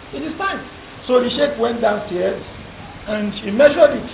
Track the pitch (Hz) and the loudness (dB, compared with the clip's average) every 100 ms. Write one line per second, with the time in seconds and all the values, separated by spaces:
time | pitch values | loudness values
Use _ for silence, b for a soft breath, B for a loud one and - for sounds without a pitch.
0 | - 277 294 320 392 339 - - - - | -14 -10 -8 -4 -4 -4 -10 -16 -18 -18
1 | - 247 240 277 285 220 233 226 214 208 | 2 2 4 2 0 2 -2 2 0 0
2 | - 180 190 - - - - - - - | -4 -2 -2 -2 -8 -16 -16 -16 -16 -16
3 | - 214 208 196 202 208 285 330 302 226 | -6 -4 -4 -4 -4 6 6 8 4 4
4 | - | -6